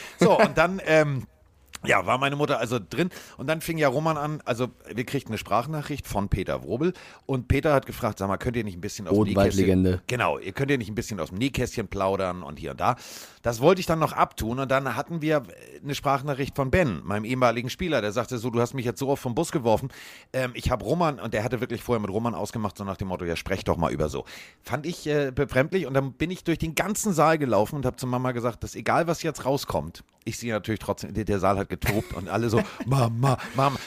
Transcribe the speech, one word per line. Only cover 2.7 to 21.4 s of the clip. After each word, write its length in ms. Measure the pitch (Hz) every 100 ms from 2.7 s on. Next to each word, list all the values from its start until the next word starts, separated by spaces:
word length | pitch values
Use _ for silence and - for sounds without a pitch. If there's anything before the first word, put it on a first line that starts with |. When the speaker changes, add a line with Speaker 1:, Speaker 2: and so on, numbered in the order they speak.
| 120
Speaker 1:
drin 320 | 92 113 175 - - -
und 100 | 131
dann 140 | 160
fing 160 | - 165
ja 100 | 147
Roman 300 | 127 160 156
an, 240 | 151 151
also 240 | - 117 123 - -
wir 120 | 98 123
kriegten 260 | 139 -
eine 60 | 107
Sprachnachricht 720 | - 104 135 156 143 147 -
von 200 | 104 98
Peter 340 | 107 90 67
Wrobel 300 | 67 113 170 175 - - -
und 220 | 131 120
Peter 240 | 135 156
hat 140 | 139 -
gefragt, 340 | 110 113 101
"Sag 80 | 98
mal, 80 | 95
könnt 220 | 123 123
ihr 80 | 107
nicht 120 | 87
ein 40 |
bisschen 260 | 101 - 92
aus 80 | 101
dem 80 |
Nähkästchen" 400 | 101 95 98 92
Speaker 2:
Odenwald-Legende. 380 | 92 92 92 90 -
Speaker 1:
Genau, 320 | 120 92 69
ihr 120 | 67
könnt 200 | - 135
ja 40 | 139
nicht 140 | 104
ein 60 | 107
bisschen 260 | - 101
aus 80 | 76
dem 80 | 90
Nähkästchen 500 | 135 127 120 - 101
plaudern 560 | 98 95 98 92 90
und 160 | 73 78
hier 120 | 80
und 100 | 67
da. 160 | 92 123 - - - -
Das 180 | 117 117
wollte 180 | 139 190
ich 60 | 175
dann 140 | 160
noch 120 | 156
abtun 480 | - 175 - 110 127
und 100 | 135
dann 240 | 135 135 113
hatten 240 | 143 170
wir 220 | 151 151 104 85 57 71
eine 140 | 139 139
Sprachnachricht 580 | 143 139 147 131 135 -
von 120 | 131
Ben, 300 | 180 165 80 58
meinem 180 | 104
ehemaligen 460 | 110 127 127 117 120
Spieler, 320 | - 180 143
der 100 | 107
sagte 280 | 104 113 123
so, 100 | 120
"Du 100 | 117
hast 140 | 120
mich 100 | 135
jetzt 160 | 120 -
so 80 | 135
oft 160 | 139
vom 100 | 131
Bus 200 | 117 165
geworfen, 340 | 160 117 107 127 - - - -
ähm, 180 | 131 127 110
ich 160 | -
hab 120 | 123
Roman", 340 | 98 160 165 127
und 160 | 107
der 120 | 110